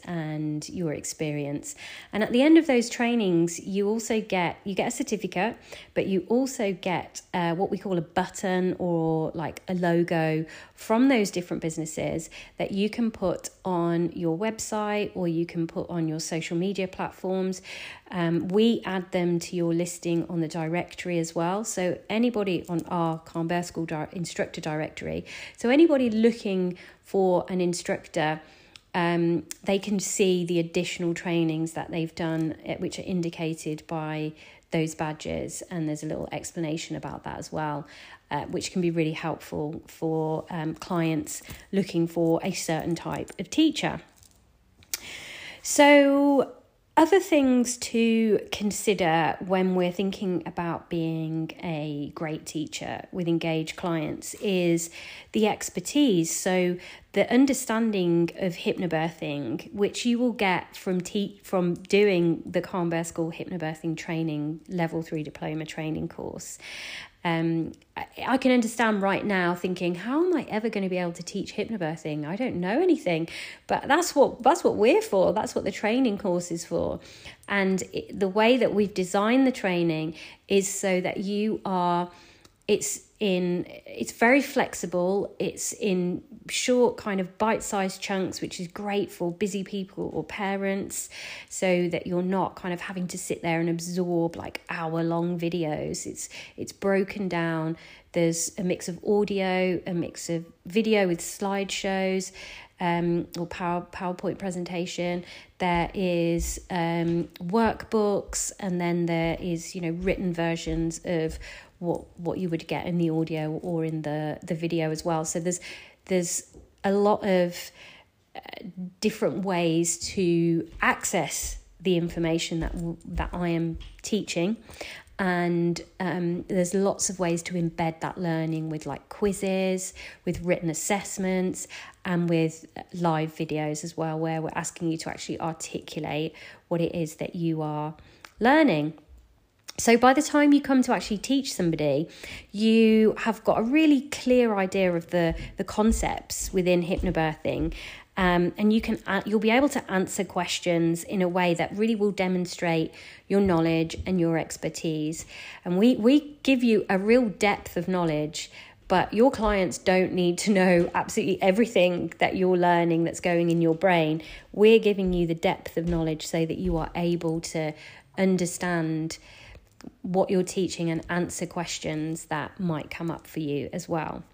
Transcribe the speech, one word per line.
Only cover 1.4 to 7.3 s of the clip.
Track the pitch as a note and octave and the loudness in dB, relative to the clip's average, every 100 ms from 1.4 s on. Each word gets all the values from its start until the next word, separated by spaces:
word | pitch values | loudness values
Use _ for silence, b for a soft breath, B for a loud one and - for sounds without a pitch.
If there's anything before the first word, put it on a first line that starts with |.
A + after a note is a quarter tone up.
| C#3+ C#3+ - B B B B | -4 -6 -8 B B B B
And | G3+ | -4
at | G#3+ | 0
the | A#3+ | 4
end | D4+ D#4+ | 8 8
of | D4 | 8
those | B3 A#3 | 4 2
trainings, | - A#3 A#3+ F#3+ E3+ E3+ - | 0 0 2 2 4 2 -2
you | - G3 G3+ | -4 -2 0
also | A3+ A3+ A3 | -2 0 -2
get, | G#3+ F#3 E3+ - | 0 0 0 -4
you | G#3 F#3+ | -4 -2
get | G3 | -2
a | |
certificate, | - - G#3 F3+ F3+ G#3+ - B B B | -2 -4 -4 -4 -2 -2 -4 B B B
but | F3 - | -2 0
you | F#3+ - | 0 2
also | A#3+ C4 - G3+ | 2 2 0 -2
get, | F3 F#3+ D#3+ - - - | -2 -2 -2 -4 -14 -6